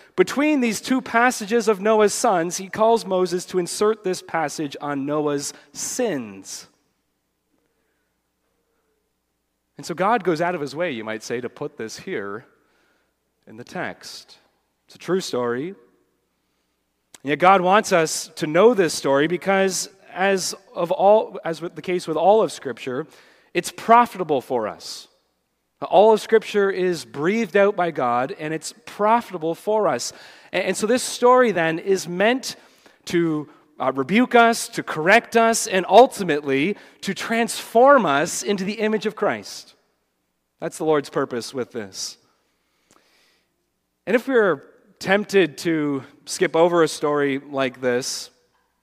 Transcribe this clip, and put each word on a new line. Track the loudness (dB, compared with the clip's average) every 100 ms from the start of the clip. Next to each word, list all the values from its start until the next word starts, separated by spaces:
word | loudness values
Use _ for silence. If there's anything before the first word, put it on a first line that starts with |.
| -8 -2
between | 0 2 2 2
these | 0 -2
two | -2 -2
passages | 0 2 2 2 -2 0 2
of | 0
Noah's | 2 4 4
sons, | 2 0 2 0 -6
he | -8
calls | 0 2 2 0
Moses | -2 0 -4 -4
to | -4
insert | -4 -2 -2 -2
this | -4 -6
passage | -6 -4 -4 -4 -8 -8
on | -6 -6 -4
Noah's | -2 -2 -2 -6 -14 _
sins. | -12 -10 -4 -4 -4 -8 -16 -16 -18 -18 _ _ _ _ _ _ _ _ _ _ _ _ _ _ _ _ _ _ _ _ _ _ _ _ _ _ _ _ _ _ -18
And | -10
so |
God | -2 0 0 0
goes | -2
out | -2 -4
of |
his | -8 -6
way, | -6
you | -6 -8
might | -8
say, | -8 -8
to | -8
put | -10 -12 -10
this | -12 -12
here | -10 -8 -8 -12 -16 _ _ _ _ _ _ _ _ _ -20
in | -20
the |
text. | -16 -10 -10 -12 -18 -20 -20 -20 _ _ _ _ _
It's | -14
a |
true | -4 -4
story. | -2 -4 -4 -4 -6 -12 _ _ _ _ _ _ _ _ _ _ _ _ _ -12
And | -6
yet | 2
God | 6 6
wants | 4 2 2
us | 0 0 -4 -10 -8
to | -2
know | 4 4
this | 6 0 0
story | 0 2 2
because, | -2 0 0 0 -2 -8 _ -14
as | -4 0 0 -4 -10 _
of | -6 -4
all, | 2 4 4 2 -8 -8
as | -8
with | -10 -12
the |
case | -6 -6 -4
with | 0
all | 4 4
of | 2
Scripture, | -2 -10 -10 -8 -8 -10 -16 _ _ _
it's | -6 -6
profitable | -4 4 6 4 -2 -4 -4
for | -2 -6 -6
us. | -8 -14 -18 -18 _ _ _ _ _ _ -14
All | 0 4 6
of | 4
Scripture | 2 0 2 -2 -2
is | 0 -2 -4 -8
breathed | -6 -2 -2 0 2
out | 2 2
by | -4
God, | -2 -2 0 -2 -6
and | -8 -8
it's | -10 -16 -14
profitable | -2 2 2 0 -6 -6
for | -4 -2 0 0
us. | -2 -6 -14 -20 -20 -8
And, | -6
and | -4 -2
so | 0
this | 0
story, | -2 2 4 6 4
then, | 2 0 -2
is | -2 -2 -2
meant | 0 2 2 -4 -14 _ _ _ _ -4
to, | 0 0 -2 -6 _ _ -6
uh, | -4
rebuke | -2 0 2 4
us, | 4 4 2 -6
to | -8
correct | -8 -2 4 4 4 2
us, | 2 0 -2
and | -2 6
ultimately | 8 8 4 -2 -2 0 0 0 -4 -12 -14
to | -10
transform | -8 -4 -2 -2 -4 0 6 8 6
us | 4 0 0 -4
into | -4 -4
the | -4 -4
image | -2 -2 -4
of | -2
Christ. | -2 -2 -8 -18 -20 _ _ _ _ _ _ _ _ -12
That's | -12 -4
the | 0
Lord's | 0 0
purpose | -4 -4 -6 -8
with | -8 -8
this. | -10 -12 -12 -14 -14 _ _ _ _ _ _ _ _ _ _ _ _ _ _ _ _ _ _ -2
And | -2
if | 2
we're | 2 2 0 -6 _ _ -10
tempted | 0 0 2 2 2 -2
to | -4 -2 -2 -4 -8 _ -10
skip | -4 0 4
over | 4 4
a | 2
story | 0 -2 0 0 -4
like | -6 -4 -4 -2
this, | -2 -2 -4 -10 -12 _ _ _ _ _